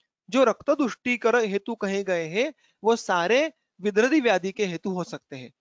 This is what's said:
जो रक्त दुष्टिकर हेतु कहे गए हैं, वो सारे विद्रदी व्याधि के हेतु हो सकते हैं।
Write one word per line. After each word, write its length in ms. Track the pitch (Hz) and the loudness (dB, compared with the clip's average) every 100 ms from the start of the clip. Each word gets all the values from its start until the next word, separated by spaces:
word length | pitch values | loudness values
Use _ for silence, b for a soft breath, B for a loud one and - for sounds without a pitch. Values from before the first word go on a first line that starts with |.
| _ _ - | _ _ -2
जो 140 | 240 | 2
रक्त 260 | 240 196 - | 2 2 0
दुष्टिकर 680 | 294 254 - 247 240 233 240 | 0 0 -4 -4 0 2 2
हेतु 400 | 220 202 - 226 | 0 -4 -6 -6
कहे 280 | 196 196 | -4 -2
गए 240 | 190 175 160 | -2 -4 -2
हैं, 260 | 190 294 - _ _ | -2 -4 -6 _ _
वो 120 | 208 233 | 0 0
सारे 560 | - 180 175 247 311 _ _ - | 0 0 2 2 0 _ _ -6
विद्रदी 400 | 202 202 247 311 | -2 2 4 4
व्याधि 300 | 240 185 185 | 4 2 0
के 140 | - 196 | -4 -4
हेतु 240 | 170 208 | -4 -6
हो 140 | 180 | -6
सकते 320 | 165 147 - 135 | -6 -10 -14 -16
हैं। 180 | 120 _ | -16 _